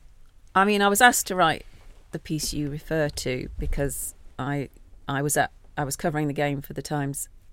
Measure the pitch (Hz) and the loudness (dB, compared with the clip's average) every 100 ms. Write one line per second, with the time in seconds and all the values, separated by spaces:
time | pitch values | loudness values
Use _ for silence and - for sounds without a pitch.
0 | - - - - - 185 196 202 202 202 | -14 -20 -20 -20 -2 2 4 4 4 8
1 | 247 240 - 185 165 139 - - - - | 6 6 0 2 2 2 -6 -20 -20 -20
2 | - 165 - 156 - - 147 151 - 160 | -12 -12 -6 -4 -4 -4 -4 -6 -2 0
3 | 147 - 139 127 - - 151 - 143 139 | 0 -2 -4 -4 -6 -6 -2 0 -2 -4
4 | - - - - 127 143 - - - - | -8 -12 -14 -8 -4 -4 -6 -12 -20 -14
5 | - 139 147 147 131 - - - 139 - | -4 -2 2 2 0 -4 -12 -6 -4 -2
6 | 175 151 151 139 143 139 - 143 - 151 | -2 0 -2 0 -2 -2 -6 -10 -4 -4
7 | 139 139 - - - | -2 -6 -10 -16 -10